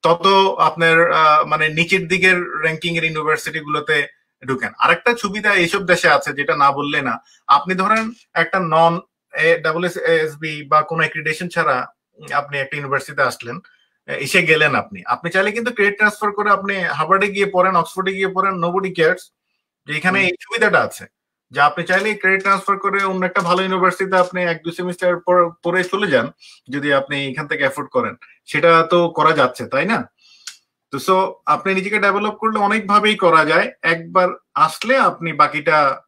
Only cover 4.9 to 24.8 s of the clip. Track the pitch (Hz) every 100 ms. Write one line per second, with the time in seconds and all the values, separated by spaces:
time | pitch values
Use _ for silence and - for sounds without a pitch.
4.9 | 170 - 233 202 208 208 196 170 196 175
5.9 | 170 170 180 - 139 147 143 139 139 143
6.9 | 147 131 117 _ _ - 139 180 185 196
7.9 | 220 220 240 _ 170 165 196 170 160 165
8.9 | 170 - _ _ - 160 165 160 160 180
9.9 | 170 165 165 156 147 156 151 143 151 156
10.9 | 165 156 - 147 156 180 170 160 127 127
11.9 | _ _ _ - 139 143 143 135 147 143
12.9 | 135 - 143 127 - 117 - _ _ _
13.9 | _ - 143 139 185 160 156 151 120 -
14.9 | 95 - 120 170 185 202 220 233 233 196
15.9 | 202 214 208 208 202 208 196 196 196 175
16.9 | 143 156 190 202 196 196 180 190 190 -
17.9 | 190 185 190 190 185 196 185 170 185 190
18.9 | 170 - 180 - _ _ _ _ _ -
19.9 | 151 180 190 185 180 - - 208 170 113
20.9 | - - _ _ _ _ 127 147 175 170
21.9 | 185 214 208 185 196 196 196 - 190 196
22.9 | 196 196 190 185 202 175 180 190 190 185
23.9 | 180 185 185 180 185 175 160 165 170